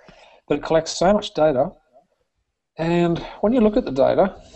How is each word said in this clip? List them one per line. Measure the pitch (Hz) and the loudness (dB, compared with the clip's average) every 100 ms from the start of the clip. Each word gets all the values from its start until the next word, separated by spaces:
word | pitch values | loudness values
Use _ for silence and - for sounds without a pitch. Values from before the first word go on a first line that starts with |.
| - - - _ _ | -20 -20 -20 _ _
But | 147 | -6
it | |
collects | - 160 160 - | 0 -2 -2 -2
so | 170 | 0
much | 208 - | 0 -2
data. | - 156 127 170 - _ _ _ _ _ _ _ _ _ - | 0 0 2 -2 -6 _ _ _ _ _ _ _ _ _ -6
And | 165 175 175 170 - - | -2 0 0 -2 -8 -4
when | 208 | 0
you | 262 | 2
look | 214 208 | 2 0
at | 160 | -2
the | |
data | 131 127 123 196 - - | 0 2 2 0 -2 -20